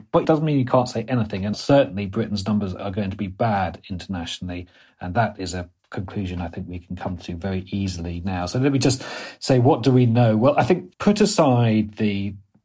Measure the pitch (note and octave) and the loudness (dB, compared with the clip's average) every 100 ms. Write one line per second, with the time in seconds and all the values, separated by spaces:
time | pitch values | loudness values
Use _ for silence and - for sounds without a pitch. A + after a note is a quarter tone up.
0 | - E3+ D#3 D#3 D#3 C#3+ B2 B2+ B2 A2+ | 0 0 2 2 2 0 2 2 2 -4
1 | A2 B2 G#2+ G2 G#2 G#2 - C#3 - F#2+ | -2 -2 -2 -4 -4 -4 4 4 4 0
2 | G2 A2 - G#2 G2 G#2 G2 F#2 G2+ G2+ | -4 -4 -4 -4 0 -2 -2 -6 -6 -4
3 | F#2+ F#2+ G2 F#2+ A#2 G2 F2 - - F2+ | -4 -4 -8 -2 0 0 -2 -6 -12 -10
4 | - F#2 E2 - F2+ F2 E2+ _ _ - | -8 -8 -8 -8 -8 -10 -12 _ _ -14
5 | F2+ G2+ G#2+ G2 F2+ F2+ E2+ _ _ - | -4 0 0 -2 -8 -8 -10 _ _ -12
6 | F2+ G#2 F2+ F2+ E2+ - F2 F2+ - F2+ | -8 -8 -6 -6 -8 -10 -10 -12 -12 -10
7 | F#2+ F2 - E2+ G2 F#2 - G2+ G2 E2+ | -8 -10 -10 -8 -6 -6 -6 -4 -4 -4
8 | E2+ E2+ F#2+ F#2 F2 B2+ C#3 C#3 C#3 - | -8 -6 -6 -4 -4 0 0 2 2 0
9 | - - - - - C3 A#2+ D3 C3 B2+ | -6 -12 -14 -10 2 4 6 4 4 6
10 | B2 A#2 A#2 A2 C3 D3 - F3+ - - | 6 4 4 4 4 4 2 0 -2 0
11 | G#3 G#3 G3+ - D3 A#2+ A#2 A2 G#2+ - | 2 4 2 4 4 4 4 2 0 -2
12 | G#2+ G2+ G2+ G2 _ _ | -2 -2 -6 -8 _ _